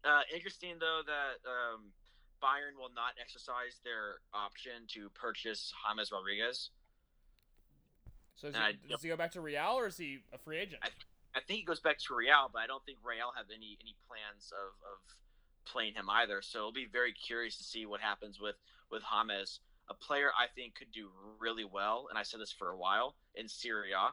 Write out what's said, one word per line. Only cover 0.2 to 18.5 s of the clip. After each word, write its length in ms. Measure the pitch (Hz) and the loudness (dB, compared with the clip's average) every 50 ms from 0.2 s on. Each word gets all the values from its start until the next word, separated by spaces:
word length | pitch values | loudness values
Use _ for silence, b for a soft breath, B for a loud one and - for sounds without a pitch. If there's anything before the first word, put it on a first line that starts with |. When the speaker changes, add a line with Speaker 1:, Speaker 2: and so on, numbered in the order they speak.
| 135 - 156 | 8 4 -2
Speaker 1:
interesting, 420 | 175 170 196 185 - 180 180 170 165 | -6 -6 -6 -10 -8 -10 -10 -4 0
though, 220 | 160 160 160 160 156 | 0 2 2 2 0
that, 420 | 147 151 143 139 135 127 120 - | -2 -2 -2 0 -2 -4 -6 -6
um, 440 | 127 127 123 120 117 113 110 107 101 - - - b b b b b - _ | -4 -2 -2 -2 -2 -4 -6 -12 -18 -20 -20 -20 b b b b b -8 _
Bayern 340 | 139 135 135 143 143 143 139 139 | 6 6 6 6 2 -6 -8 -10
will 120 | 127 127 123 | -12 -8 -2
not 180 | 120 117 123 123 123 | 0 0 0 0 -4
exercise 580 | 120 - - 123 - - 127 123 123 123 120 - _ | -12 -12 -12 -12 -6 -4 -2 -2 -2 -4 -6 -8 _
their 340 | 120 117 110 107 101 95 - _ _ - | -4 -4 -2 -2 -4 -6 -8 _ _ -4
option 500 | 104 104 101 - - - 131 120 117 117 107 - | -4 -4 -4 -6 -8 -10 -10 -10 -10 -10 -12 -10
to 140 | 113 104 98 | -10 -10 -12
purchase 600 | _ - - 117 110 - - 113 107 98 - - - - - | _ -4 -4 -4 -4 -2 -4 -4 -4 -4 -4 -8 -8 -2 0
James 220 | 104 107 110 107 98 | 0 2 2 -2 -2
Rodriguez. 600 | 104 98 95 98 101 104 113 120 123 - - - - - _ _ _ _ _ _ _ _ _ - - _ _ _ _ - - _ - - _ _ _ _ _ - - - - - _ | -2 -2 -2 0 0 0 0 0 0 -4 -8 -10 -12 -18 _ _ _ _ _ _ _ _ _ -20 -20 _ _ _ _ -20 -20 _ -20 -20 _ _ _ _ _ -18 -18 -18 -20 -20 _
Speaker 2:
So 120 | - - | -10 -8
is 80 | 147 139 | -2 2
Speaker 1:
And 80 | 113 110 | 4 4
Speaker 2:
he, 60 | 107 | 4
Speaker 1:
I 40 | 104 101 - - | 4 2 -6 -6
Speaker 2:
does 100 | 120 117 | -6 -4
he 60 | - 165 | 0 -2
go 60 | 165 | 0
back 160 | 160 165 170 - | 2 0 -2 -2
to 80 | 180 | -6
Real, 340 | 160 151 143 143 156 196 240 262 | -6 -2 0 2 4 4 4 4
or 80 | 240 | 2
is 80 | 202 165 | 0 -2
he 220 | - 170 143 139 135 - - - | -4 -6 -6 -6 -8 -12 -16 -18
a 40 | |
free 200 | 127 - 156 156 | -16 -10 -6 -4
agent? 240 | 165 202 196 160 - - | -2 -2 -4 -4 -6 -6
Speaker 1:
I, 60 | 113 - - - - - _ - - - | -6 -6 -8 -20 -20 -20 _ -20 -4 -4
I 20 | 131 - | -4 -2
think 120 | - 196 220 | 0 -4 -2
he 60 | - | 0
goes 140 | 180 165 - | -2 -2 2
back 200 | - 160 147 - | 4 2 4 4
to 140 | - - 135 | 0 -2 0
Real, 340 | 120 117 131 147 147 135 131 | 2 8 10 10 10 8 6
but 80 | - 113 | 0 -2
I 80 | 113 | -2
don't 160 | 117 135 135 _ | -2 -2 -6 _
think 120 | - 135 110 | -12 -16 -10
Real 300 | 107 120 117 113 120 123 123 | -6 -4 -2 -2 -2 -2 -4
have 80 | 123 110 107 | -6 -10 -10
any, 280 | 107 110 110 107 104 - | -12 -14 -14 -16 -16 -16
any 160 | - 110 107 _ - _ | -16 -18 -18 _ -20 _
plans 420 | 120 110 107 104 104 101 98 - | -12 -10 -10 -10 -12 -12 -16 -12
of, 220 | 85 98 98 98 95 - 82 | -10 -8 -8 -8 -12 -14 -16
of 160 | 101 101 95 92 - - - - - _ - _ _ _ _ - | -16 -16 -16 _ -20 -20 -20 -20 -20 _ -20 _ _ _ _ -18
playing 280 | - - 123 113 107 107 | -6 -2 0 0 0 -2
him 160 | 110 98 98 | -4 -2 4
either. 320 | 101 113 117 107 101 98 | 4 4 6 4 2 -4
So 180 | 98 - - 113 | -4 -4 -4 -4
it'll 140 | 107 110 117 | -4 -4 -4
be 140 | 135 127 110 | -6 -8 -2
very 220 | 98 123 123 120 107 | 2 2 2 2 0
curious 420 | - - - 120 117 117 110 - - | -4 -6 -4 -2 -2 -2 -2 -6 -8
to 40 | - | -10
see 220 | - - 113 110 | -8 -8 -8 -6
what 160 | 104 104 98 | -6 -6 -2
happens 400 | 107 107 101 - 104 107 98 98 | 0 -2 -2 -2 -6 -14 -10 -6
with, 140 | 104 104 | -6 -6